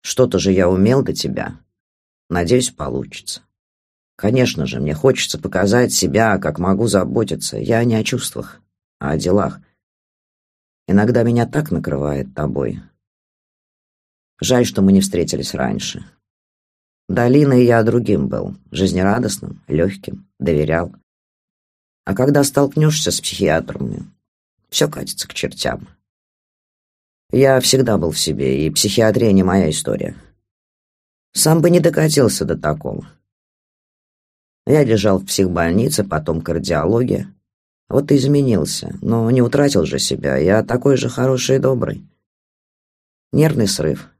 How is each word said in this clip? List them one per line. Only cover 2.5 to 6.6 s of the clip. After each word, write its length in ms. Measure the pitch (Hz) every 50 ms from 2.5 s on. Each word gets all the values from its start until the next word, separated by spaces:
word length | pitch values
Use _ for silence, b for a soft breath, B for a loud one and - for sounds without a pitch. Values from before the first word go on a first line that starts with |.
| 123 127 127 123
получится. 720 | - _ - 67 62 67 64 - - - - - - - _ _ _ _ _ _ _ _ _ _ _ _ _ _ _
Конечно 500 | _ - 104 117 131 127 123 123 - 73
же, 140 | 64 - 62
мне 120 | 67 76 80
хочется 460 | 78 - 135 123 - - - - -
показать 540 | - 98 - 90 95 101 107 123 123 104 -
себя, 440 | - 92 92 - 104 113 113 101 90
как 200 | - 78 78
могу 300 | 82